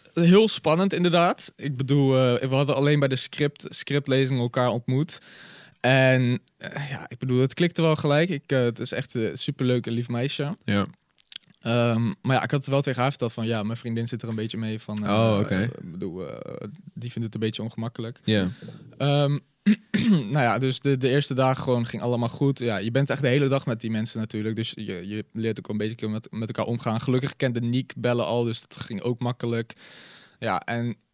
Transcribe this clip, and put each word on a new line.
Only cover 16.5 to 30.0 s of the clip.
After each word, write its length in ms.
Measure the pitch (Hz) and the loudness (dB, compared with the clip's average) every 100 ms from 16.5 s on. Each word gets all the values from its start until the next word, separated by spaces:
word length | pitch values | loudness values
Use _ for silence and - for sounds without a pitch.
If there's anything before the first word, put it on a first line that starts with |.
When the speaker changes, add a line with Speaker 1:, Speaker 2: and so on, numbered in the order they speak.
| - 104 - - | -12 -12 -14 -16
Speaker 1:
die 160 | - 120 | -12 -8
vindt 140 | 123 113 | -6 -6
het 80 | |
een 60 | 107 | -4
beetje 220 | 110 110 | -4 -4
ongemakkelijk." 580 | 113 - 113 - 117 - | -8 -8 -8 -8 -10 -6
Speaker 2:
Ja. 240 | - 107 92 - - - - - | 0 2 2 -2 -12 -18 -18 -4
Speaker 1:
Ehm, 400 | 139 143 143 143 - _ | 2 2 2 0 -4 _
<clears throat> 720 | 202 208 _ 208 233 180 104 | 0 0 _ 0 4 4 4
nou 60 | 147 | 2
ja, 140 | 120 107 | 2 2
dus 220 | 131 127 | 0 0
de, 160 | 139 135 | 0 2
de 120 | 131 | 2
eerste 260 | 139 139 | 2 2
dagen 280 | 127 131 131 | 2 2 2
gewoon 240 | 135 120 117 | 0 0 0
ging 160 | 117 | -4
allemaal 260 | 120 120 117 | -2 0 -2
goed. 300 | - 139 135 | 0 0 0
Ja, 180 | 117 98 | -2 -2
je 140 | 110 | 0
bent 200 | 127 139 | 0 0
echt 120 | 135 | 0
de 60 | 135 | 2
hele 200 | 131 139 | 2 4
dag 180 | 135 139 | 0 -2
met 140 | 113 | -4
die 100 | 113 | -2
mensen 300 | 110 117 113 | -4 -4 -6
natuurlijk. 360 | 110 110 107 110 | -6 -4 -4 -4
Dus 160 | 113 | -6
je, 340 | - 101 90 95 | -8 -8 -8 -8
je 160 | 104 - | -8 -8
leert 260 | 107 110 101 | -6 -4 -4
ook 100 | - | -6
een 80 | 107 | -4
beetje 320 | 107 117 110 | -4 -4 -6
met, 180 | 107 - | -6 -8
met 180 | 110 110 | -8 -6
elkaar 160 | 107 - | -4 -4
omgaan. 340 | 120 120 110 | -2 -2 -2
Gelukkig 360 | - 127 135 - | 0 0 -2 -2
kende 240 | 131 117 | -2 -2
Niek 320 | 120 127 127 - | -2 -2 -4 -4
Bellen 280 | 120 120 | -2 0
al, 200 | 87 120 | 0 0
dus 160 | 120 110 | -2 -4
dat 160 | - - - | -10 -12 -10
ging 160 | 104 | -6
ook 180 | 123 123 | -4 -4
makkelijk. 520 | 123 120 120 117 113 - - - | -4 -4 -4 -4 -6 -14 -20 -20